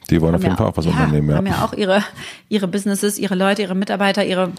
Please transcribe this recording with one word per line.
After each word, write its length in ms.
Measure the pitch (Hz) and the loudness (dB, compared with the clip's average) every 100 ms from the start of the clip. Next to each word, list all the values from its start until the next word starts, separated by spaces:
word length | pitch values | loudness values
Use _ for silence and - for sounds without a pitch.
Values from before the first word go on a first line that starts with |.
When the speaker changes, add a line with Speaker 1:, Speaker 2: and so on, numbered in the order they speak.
| - | 0
Speaker 1:
Die 100 | 85 | 2
wollen 140 | 80 85 | 4 2
auf 40 | |
Speaker 2:
haben 20 | |
Speaker 1:
jeden 100 | 180 | 2
Speaker 2:
ja 40 | 90 | 2
Speaker 1:
Fall 100 | 107 | 0
auch 100 | - | 0
was 80 | 82 | 0
Speaker 2:
ja, 60 | |
Speaker 1:
unternehmen, 380 | 80 78 - 73 | 2 2 2 2
ja. 40 | - | 2
Speaker 2:
haben 100 | - | 0
ja 180 | - - | 0 -2
auch 80 | |
ihre, 300 | - 202 196 202 - - - - | -2 0 0 -2 -8 -16 -18 -4
ihre 200 | 208 190 | -2 -2
Businesses, 500 | 196 202 196 202 208 | -2 -2 -2 -2 -2
ihre 160 | 202 185 | -2 0
Leute, 280 | 190 208 | 0 0
ihre 120 | 196 185 | -2 -2
Mitarbeiter, 480 | 202 202 202 196 | -2 0 0 2
ihre 280 | 190 185 185 | 0 0 -2